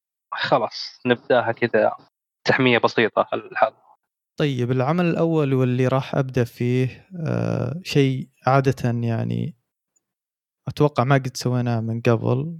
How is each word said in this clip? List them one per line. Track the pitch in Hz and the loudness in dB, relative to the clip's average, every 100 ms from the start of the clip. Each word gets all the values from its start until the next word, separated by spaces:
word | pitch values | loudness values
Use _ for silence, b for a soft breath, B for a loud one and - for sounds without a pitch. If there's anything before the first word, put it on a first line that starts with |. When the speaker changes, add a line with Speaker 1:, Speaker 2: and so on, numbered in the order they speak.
| _ _ - | _ _ -14
Speaker 1:
خلاص، | - - 143 110 - - - 123 | -8 0 0 0 -6 -16 -6 -2
نبداها | 120 - 127 113 | 0 2 0 0
كذا | 117 120 110 107 - - _ _ _ | -2 0 2 0 -2 -12 _ _ _
تحمية | - - 127 117 | -2 2 4 4
بسيطة | 117 - 107 - - | 2 2 0 2 -2
الحلقة. | 110 104 - 110 - _ _ _ _ _ - | -4 -6 0 0 -2 _ _ _ _ _ -4
Speaker 2:
طيب، | 151 127 120 | -2 0 -2
العمل | 131 127 175 175 | 0 0 0 0
الأول | 160 165 160 143 | 0 0 0 2
واللي | 131 127 123 127 | 2 0 2 2
راح | 131 - - | 0 -2 -2
أبدأ | 135 127 | -2 -2
فيه، | 120 - 123 127 127 - - 185 151 | -2 -2 -2 0 0 -4 -16 -8 -4
آه، | 117 113 113 - 170 | -2 -2 -2 -4 -6
شيء | - 147 135 131 - _ - | -2 2 2 0 -8 _ 2
عادة | 139 135 123 123 117 117 | 2 2 0 -2 -2 -2
يعني | 113 117 117 120 - _ _ _ _ _ _ _ _ _ _ - | -2 -2 -2 -4 -8 _ _ _ _ _ _ _ _ _ _ -8
أتوقع | - 147 - | 0 0 2
ما | 127 139 | 2 2
قد | 131 - | 2 -4
سويناه | 127 123 120 117 | -2 -2 0 -2
من | 113 113 | -2 0
قبل، | 120 113 117 127 156 | 2 2 2 0 -2